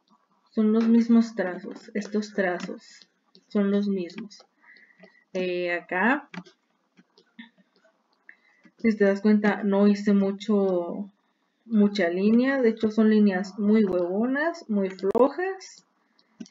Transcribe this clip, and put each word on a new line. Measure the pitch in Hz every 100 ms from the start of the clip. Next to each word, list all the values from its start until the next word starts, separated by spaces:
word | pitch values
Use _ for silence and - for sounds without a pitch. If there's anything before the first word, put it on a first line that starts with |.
| _ _ _ _ _
Son | - 214
los | 226 226
mismos | 233 226 233 226 -
trazos, | 185 180 - - -
estos | 208 202 214 214
trazos | - 185 175 185 240 - - _ _ _ _ _
son | 208 202
los | 202 202
mismos. | 196 170 - - - _ _ _ - _ _ - _ _
Eh, | 185 185 180 175
acá, | 175 170 180 214 285 - - - _ _ _ _ _ _ _ _ - - _ _ _ _ _ _ _ _ _ _ _ _ _
si | 226 208
te |
das | 202 196
cuenta, | 214 214 208 196
no | 202 196 208
hice | 202 208
mucho, | 196 196 196 - 208 196 180 170 - 202 _ _ _ _ _ -
mucha | 220 202 202 170
línea. | 175 208 226 262 277
De | 233
hecho, | 226 220
son | 214 220
líneas | 214 208 185 202 -
muy | 208 220
huevonas, | 196 180 175 190 247 269 330 339 -
muy | 208 190
flojas. | 185 190 226 269 285 381 381 - - _ _ _ _ _ - -